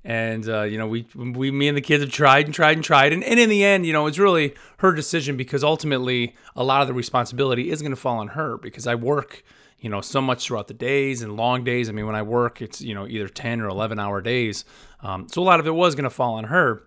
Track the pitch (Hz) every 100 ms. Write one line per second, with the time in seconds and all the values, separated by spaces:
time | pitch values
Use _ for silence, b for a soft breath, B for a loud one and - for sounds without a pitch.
0 | - 113 113 110 110 107 107 110 110 117
1 | 117 131 123 123 135 139 143 143 143 151
2 | 139 - 143 139 151 151 156 156 151 147
3 | 143 165 226 233 226 208 202 196 170 156
4 | 151 151 202 170 143 - B _ 190 156
5 | 139 170 139 131 127 143 147 156 156 131
6 | 127 123 120 B B - 131 135 135 123
7 | 120 127 117 123 135 120 156 156 147 131
8 | 131 117 107 131 151 117 - - 120 120
9 | 117 147 131 - b b b b 113 101
10 | - 139 135 123 - 117 101 107 120 139
11 | 135 123 110 104 120 123 120 123 113 107
12 | 107 107 107 120 120 - 113 - 123 101
13 | 101 107 95 - 117 117 107 95 107 107
14 | 101 101 107 123 113 98 - b b b
15 | 104 95 87 - 180 170 156 160 180 143
16 | 135 - 123 110 110 170 143 107